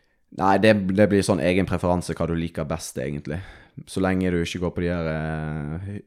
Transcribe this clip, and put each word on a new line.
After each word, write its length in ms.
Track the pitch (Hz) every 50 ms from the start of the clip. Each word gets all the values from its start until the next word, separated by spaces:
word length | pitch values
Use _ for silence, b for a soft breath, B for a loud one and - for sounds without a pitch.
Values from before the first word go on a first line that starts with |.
| b b b b b _ - -
Nei, 200 | 87 95 98 101
det, 160 | 98 110 107 104 95 92 95
det 140 | 101 107 90
blir 140 | 101 98 92
sånn 200 | - 101 80 69
egen 240 | 90 92 95 90 82
preferanse 480 | 95 85 - 87 87 90 82 - 80
hva 120 | - 87 80
du 80 | 85
liker 300 | 82 82 82 - - 78 71
best, 280 | 80 78 - - - -
egentlig. 440 | 64 71 71 73 - 67 76 90 98 B B B B B B - - -
Så 120 | - 95
lenge 300 | 92 92 92 92 92 92
du 100 | 87 85
ikke 200 | 85 85 - 90 87
går 100 | 85 -
på 60 | 87
de 100 | 87 87 87
her, 140 | 87 82 80
eh, 880 | 78 78 78 80 80 78 78 78 76 78 73 73 78 90 98 98 101 101 -